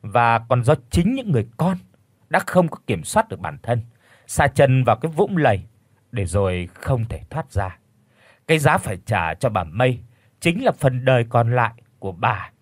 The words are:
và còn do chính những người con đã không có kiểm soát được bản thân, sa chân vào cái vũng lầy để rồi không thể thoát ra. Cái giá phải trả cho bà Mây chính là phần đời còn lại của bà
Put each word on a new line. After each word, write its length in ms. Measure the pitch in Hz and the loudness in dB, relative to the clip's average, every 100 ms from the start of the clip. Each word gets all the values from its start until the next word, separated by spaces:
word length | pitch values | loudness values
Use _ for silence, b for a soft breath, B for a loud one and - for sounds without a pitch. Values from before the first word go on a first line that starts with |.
và 380 | 110 120 117 117 | -2 2 2 2
còn 240 | 113 127 | 2 0
do 120 | 117 156 - | 2 0 0
chính 240 | 190 175 | 0 0
những 180 | 269 233 | -2 0
người 160 | 127 110 _ | -2 -2 _
con 200 | 170 185 - _ _ _ _ | -2 -2 -8 _ _ _ _
đã 100 | - | -2
không 280 | - 180 170 | 0 0 0
có 100 | - - | -4 -6
kiểm 160 | 95 | -6
soát 260 | 76 214 226 | -2 -2 -2
được 100 | 92 | -6
bản 180 | 87 71 | -10 -10
thân, 180 | - 120 113 b b b b | -4 -4 -4 b b b b
sa 200 | - 143 | 0 0
chân 360 | - 139 131 | 4 4 6
vào 120 | 123 107 | 4 2
cái 160 | 165 | 0
vũng 260 | 156 220 190 | 0 0 2
lầy 260 | 143 101 85 _ _ _ _ | 2 0 -4 _ _ _ _
để 140 | 113 92 | -6 -4
rồi 440 | 101 95 90 87 | 0 0 -2 -8
không 320 | - - 131 113 | -10 -4 -2 -2
thể 160 | - - | -8 -10
thoát 220 | 151 160 | -12 -8
ra. 280 | - 92 - _ _ _ b b b - | -6 -6 -10 _ _ _ b b b -2
Cái 120 | 160 | 2
giá 180 | 147 165 | 4 2
phải 200 | - 92 - | -2 -10 -2
trả 280 | 117 85 | -2 0
cho 160 | 78 127 | -2 -2
bà 140 | 104 | -2
Mây 360 | 82 87 131 120 - b b b | -4 0 0 0 -10 b b b
chính 240 | 170 170 | -2 0
là 80 | 254 | -2
phần 340 | - 135 127 131 | 0 0 0 2
đời 200 | 127 113 | 2 2
còn 260 | 120 117 123 | 0 0 0
lại 180 | 117 - _ _ | 0 -2 _ _
của 120 | 98 | -12
bà 400 | 85 107 104 - _ | -2 -2 -2 -8 _